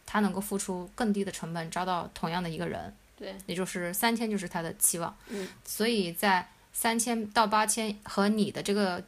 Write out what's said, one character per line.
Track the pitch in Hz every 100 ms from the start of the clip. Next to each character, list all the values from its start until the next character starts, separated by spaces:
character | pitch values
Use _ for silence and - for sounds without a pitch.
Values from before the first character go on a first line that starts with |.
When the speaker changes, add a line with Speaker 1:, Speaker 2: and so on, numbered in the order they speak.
| -
Speaker 1:
他 | 214
能 | 202
够 | 180
付 | 208 196
出 | - 180 175
更 | - 233
低 | 202
的 | 190
成 | 175 165
本 | 170 165
招 | 170
到 | 185 180 -
同 | - 170
样 | 170
的 | 175
一 | 160
个 | 170
人。 | - 202 - - -
Speaker 2:
对。 | 202 190
Speaker 1:
也 | 190
就 | 180 185
是 | 190 175
三 | 190 233 233
千 | 226
就 | 202
是 | 175
他 | 180
的 | 165 -
期 | - 170
望。 | 170 - -
Speaker 2:
嗯。 | 202 190 - -
Speaker 1:
所 | - 220
以 | 226 175
在 | 170 208 185 185 - -
三 | - 226 226
千 | 233 233 214
到 | 233 214
八 | 214 214
千 | 226 220 208
和 | - - 202
你 | 214 196
的 | -
这 | 180
个 | 202 196 180